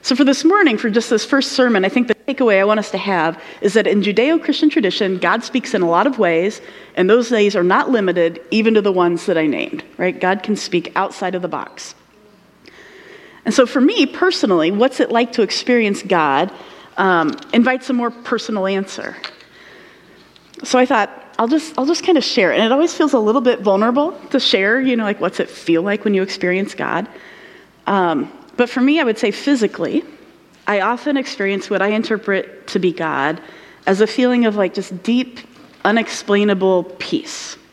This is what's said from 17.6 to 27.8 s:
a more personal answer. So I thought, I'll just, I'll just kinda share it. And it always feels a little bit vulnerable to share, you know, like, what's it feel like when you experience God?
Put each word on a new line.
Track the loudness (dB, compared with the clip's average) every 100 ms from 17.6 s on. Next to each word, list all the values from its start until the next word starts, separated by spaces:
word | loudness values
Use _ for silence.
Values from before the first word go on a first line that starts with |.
| 2 0 -4
a |
more | -2 -4
personal | -6 -6 -6 -4 -4 -2
answer. | -2 -4 -10 -12 -12 -16 -18 -20 -20 -20 -20 -20 -20 -20 -20 _ _ _ -18
So | 0 2
I | 4
thought, | 2 0 -6 -12 -4
I'll | 0
just, | 0 -2 -4
I'll | -2
just | -2
kinda | 2 2
share | 2 2 2
it. | 2
And |
it | 2
always | 2 0
feels | 0 2
a | 2
little | 2 2
bit | 2 2
vulnerable | 2 2 2 2 -2 -4 -4
to | -2
share, | 2 2 2 2
you | 2 0
know, |
like, | -2 -2
what's | -4 -2
it | -6
feel | -6 0 0
like | 0 -2
when | 0
you | 0
experience | -2 -4 -2 -2 -4
God? | -6 -4 -4 -6 -14 -20 -20 -20 -20 -20 _